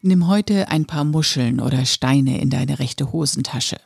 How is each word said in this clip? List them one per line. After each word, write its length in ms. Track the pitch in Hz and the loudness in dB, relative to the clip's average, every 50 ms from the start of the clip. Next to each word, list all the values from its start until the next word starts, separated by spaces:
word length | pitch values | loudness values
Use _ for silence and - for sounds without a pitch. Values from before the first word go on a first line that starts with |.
Nimm 260 | - 190 185 180 175 170 | 4 4 4 4 4 4
heute 420 | 196 208 196 - 214 196 190 - | 2 2 2 2 0 0 0 0
ein 160 | - 156 156 | 0 -2 -2
paar 180 | - - 147 147 | -2 -2 -2 0
Muscheln 560 | 151 151 156 156 - - 139 127 117 123 123 | 0 0 0 0 0 0 0 0 0 0 0
oder 260 | 113 123 131 131 131 | 0 0 0 0 0
Steine 540 | 127 - - - 127 135 143 135 131 131 - | 0 -2 -2 0 2 2 4 2 2 0 0
in 100 | - 139 | 0 0
deine 300 | 131 131 135 143 139 135 | 0 0 0 -2 -2 -2
rechte 320 | - 127 - - 139 131 | -2 -6 -4 -4 -6 -4
Hosentasche. 680 | - 160 160 139 - - 131 - - 123 131 - - - _ | -2 -2 -2 -2 -2 -4 -4 -4 -4 -4 -4 -4 -6 -8 _